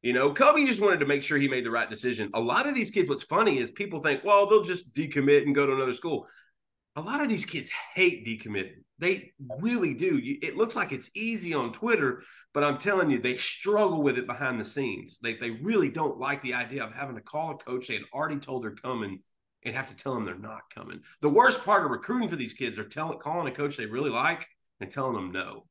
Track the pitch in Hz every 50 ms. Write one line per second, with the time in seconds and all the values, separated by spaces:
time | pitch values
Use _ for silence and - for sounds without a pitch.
0 | - 120 123 127 135 143 143 - 262 285 294 311 294 262 233 185 208 202 190 156
1 | 147 139 147 143 135 - 156 143 143 139 131 127 123 117 113 117 110 - 113 -
2 | - 123 120 110 107 101 104 113 113 117 143 208 269 294 277 254 214 - - 202
3 | 175 143 139 - - - 156 180 220 208 156 131 117 - - - 202 196 165 151
4 | 139 156 139 - - 202 202 202 202 202 214 214 180 170 185 175 - - _ 143
5 | 160 147 - 143 135 139 147 143 139 147 139 143 143 139 135 135 135 127 117 -
6 | - 170 151 113 - - - - - _ _ _ _ _ _ _ _ _ _ 151
7 | 160 196 254 294 294 247 220 170 - - - 151 - - - - - - - -
8 | 185 175 156 113 107 113 113 110 - 110 104 98 92 - - - - _ _ _
9 | 151 180 185 190 - - _ _ 139 123 110 139 175 233 240 233 185 156 131 113
10 | 170 185 160 131 113 127 139 - - 165 - 170 220 226 - 226 196 - 139 127
11 | - - _ 202 214 226 233 208 175 170 160 143 123 117 110 - 214 233 233 190
12 | 147 131 123 127 - - - - - _ _ 147 143 147 143 143 - 202 202 185
13 | 175 156 135 113 - 123 123 123 - - - - - 196 208 208 214 185 165 160
14 | 143 139 123 123 123 - 120 120 143 131 123 113 107 - - 143 139 120 98 90
15 | - - - - - 117 117 - 123 120 113 110 143 196 233 208 160 143 - 160
16 | 156 143 - - 123 139 143 139 - 127 120 123 120 113 131 139 117 110 110 120
17 | 143 135 120 107 - - - 151 160 160 147 147 - - 127 127 123 - 117 101
18 | - - - 135 151 156 151 139 - - 135 123 117 110 104 - - 127 127 117
19 | 107 98 95 95 _ _ _ _ _ _ _ _ _ 127 110 131 131 - - -
20 | - 139 131 117 107 92 90 92 104 110 110 104 - _ - - - - - -
21 | - - - _ - 151 147 214 247 262 - - - 190 208 190 170 143 123 113
22 | - - 247 247 233 180 165 147 123 107 - - 131 117 101 101 104 - - 151
23 | 156 165 - - - 147 160 175 165 139 123 - 147 143 143 - 113 107 110 131
24 | 147 143 113 120 135 156 170 165 - - _ _ _ _ _ _ 101 95 - 139
25 | 139 131 117 104 92 92 90 92 90 - - 82 - _